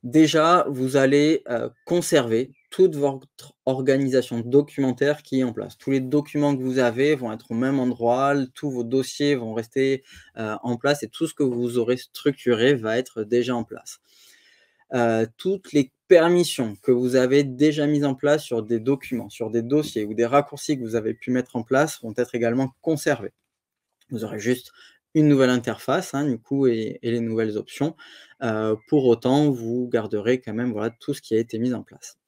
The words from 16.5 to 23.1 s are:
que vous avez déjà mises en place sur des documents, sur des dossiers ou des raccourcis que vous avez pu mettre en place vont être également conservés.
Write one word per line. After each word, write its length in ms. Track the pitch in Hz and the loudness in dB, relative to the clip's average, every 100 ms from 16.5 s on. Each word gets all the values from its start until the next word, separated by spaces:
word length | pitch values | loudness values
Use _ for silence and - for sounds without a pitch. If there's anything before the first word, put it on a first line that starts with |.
| - 117 101 | -2 -4 -4
que 100 | - | 2
vous 240 | 123 127 131 | 2 4 2
avez 300 | 127 139 143 | 4 2 2
déjà 420 | 127 151 151 147 | 2 2 2 0
mises 160 | 147 | 2
en 120 | 143 131 | 0 0
place 280 | 143 151 | 0 0
sur 200 | - 117 | 0 -6
des 180 | 107 117 | -2 -2
documents, 480 | 110 135 - 123 104 | 0 -2 -2 -8 -8
sur 200 | - 110 | -10 -4
des 120 | 117 | -4
dossiers 420 | 117 147 151 - | 0 -2 -2 -6
ou 100 | 104 | -6
des 120 | 110 117 | -2 2
raccourcis 520 | 139 143 143 - 143 | 2 0 -8 -6 -4
que 60 | |
vous 120 | 117 113 | -2 -4
avez 180 | 110 | -4
pu 180 | 113 - | -6 -4
mettre 240 | 127 123 123 | -4 -2 -8
en 80 | |
place 380 | 113 131 156 - | -2 0 0 -4
vont 120 | 117 110 | -12 -6
être 180 | 120 120 | -4 -2
également 380 | 117 120 131 _ | -2 0 -4 _
conservés. 500 | - 156 - | -4 -2 -2